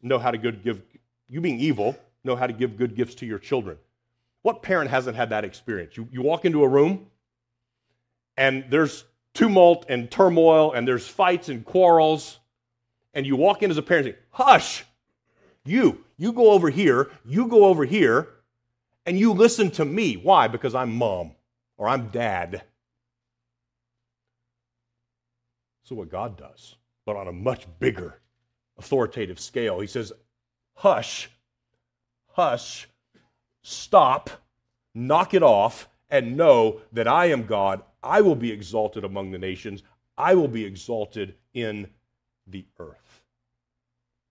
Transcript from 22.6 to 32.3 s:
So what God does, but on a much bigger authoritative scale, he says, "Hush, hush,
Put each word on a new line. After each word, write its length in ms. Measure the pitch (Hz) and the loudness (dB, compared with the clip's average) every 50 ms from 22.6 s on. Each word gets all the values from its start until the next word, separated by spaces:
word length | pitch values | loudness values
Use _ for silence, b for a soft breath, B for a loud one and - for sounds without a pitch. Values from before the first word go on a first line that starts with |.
| - _ _ _ _ _ _ _ _ _ _ _ _ _ _ _ _ _ _ _ _ _ _ _ _ _ _ _ _ _ _ _ _ _ _ _ _ _ _ _ _ _ _ _ _ _ _ _ _ _ _ _ _ _ _ _ _ _ _ _ _ _ _ _ _ | -14 _ _ _ _ _ _ _ _ _ _ _ _ _ _ _ _ _ _ _ _ _ _ _ _ _ _ _ _ _ _ _ _ _ _ _ _ _ _ _ _ _ _ _ _ _ _ _ _ _ _ _ _ _ _ _ _ _ _ _ _ _ _ _ _
So 120 | _ 131 | _ -14
what 140 | 110 92 78 | -14 -14 -12
God 260 | 90 92 113 117 92 | -10 -10 -10 -10 -12
does, 400 | 78 69 65 69 _ - - _ _ _ _ _ _ _ | -18 -20 -20 _ _ -20 -20 _ _ _ _ _ _ _
but 100 | - 107 | -10 -8
on 140 | 101 98 90 | -8 -10 -12
a 20 | |
much 340 | 87 90 101 127 123 - - - - _ | -14 -6 -6 -6 -6 -6 -12 -20 -12 _
bigger 400 | 127 127 107 - 87 82 - _ _ _ _ _ _ _ _ _ _ _ _ | -4 -4 -4 -4 -12 -16 -18 _ _ _ _ _ _ _ _ _ _ _ _
authoritative 600 | - - - 139 131 117 - - 123 107 87 90 - | -20 -8 -4 -2 -2 -2 -2 -4 -10 -10 -10 -10 -16
scale, 400 | - - - 131 117 107 92 90 | -18 -10 -8 -6 -4 -4 -6 -6
he 80 | 104 | -8
says, 240 | 101 - 123 110 95 - _ _ _ _ _ _ _ _ _ _ _ _ | -10 -10 -10 -10 -10 -16 _ _ _ _ _ _ _ _ _ _ _ _
"Hush, 560 | - - 202 147 107 - - - - - - _ _ _ _ _ _ _ _ _ _ _ _ _ _ _ _ _ _ _ | 0 0 0 0 0 -4 -8 -12 -14 -14 -16 _ _ _ _ _ _ _ _ _ _ _ _ _ _ _ _ _ _ _
hush, 600 | _ | _